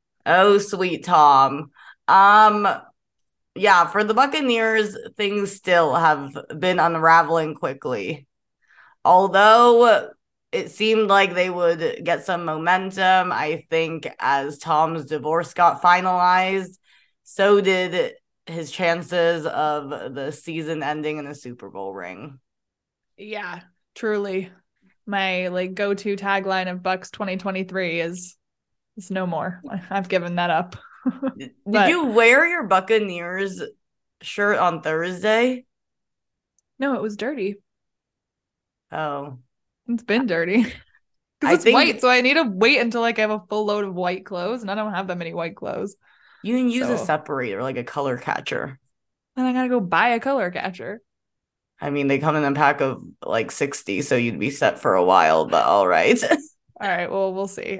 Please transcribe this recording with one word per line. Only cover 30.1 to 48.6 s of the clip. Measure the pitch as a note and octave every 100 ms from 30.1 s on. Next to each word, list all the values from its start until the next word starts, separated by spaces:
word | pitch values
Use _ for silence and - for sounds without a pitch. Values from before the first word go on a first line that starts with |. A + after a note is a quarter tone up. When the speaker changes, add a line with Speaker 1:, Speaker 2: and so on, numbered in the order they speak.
| F#3+ F3 F3
Speaker 2:
that | F3
up. | E3 F3+ - - -
<laughs> | - - C4+ -
Speaker 1:
Did | - - -
Speaker 2:
But | G#3+ G3
Speaker 1:
you | F4 D4
wear | A3 A#3 C4 E4+
your | E4+ A3
Buccaneers | F#3+ F#3+ A3 G#3 F3 F3 F#3 G3 F3+ E3 - _ _ _ _
shirt | - - G3+ G3
on | F3+ E3
Thursday? | D#3 D#3 E3+ F3+ G3+ A3 B3 B3+ - _ _ _ _ _ _ _ _ _ _ -
Speaker 2:
No, | C#4
it | B3
was | A3 G#3
dirty. | A3+ D4 G3 G3+ _ _ _ _ _ _ _ _ _ _ _ _ _
Speaker 1:
Oh. | D#3+ D#3 C#3+ C#3+ B2+ _ _ _ _ -
Speaker 2:
It's | A#3
been | - G#3+ B3+
dirty. | E3+ E3+ G#3
<laughs> | A3 - _ _ _ _ _ _
'Cause | D4+
Speaker 1:
I |
Speaker 2:
it's | F4
Speaker 1:
think | A3
Speaker 2:
white, | B3+ D#4+ A3
so | B3+
I | B3
need | B3+ D4
to |
wait | C#4+ F#3 A3+ C#4
until, | A#3 A#3+
like, | A#3 A3
I |
have | G#3+
a | G#3+ G#3+
full | G#3 G#3
load | G#3 G3+
of | F3+
white | F3+ F3+ G3
clothes, | F#3 F3+ B3
and | G#3
I | G#3
don't | G#3+
have | F#3 F#3
that | F3
many | E3+
white | E3+ E3 -
clothes. | - - G3+ - _ _ _ _
Speaker 1:
You | F#3+ B3
can | B3
use | A#3+ B3+
a | A#3
Speaker 2:
So | C3
Speaker 1:
separator, | D#3 - C#3 B2 G2
like | C3 B2+
a |
color | A#2+ - C#3 B2
catcher. | - - - -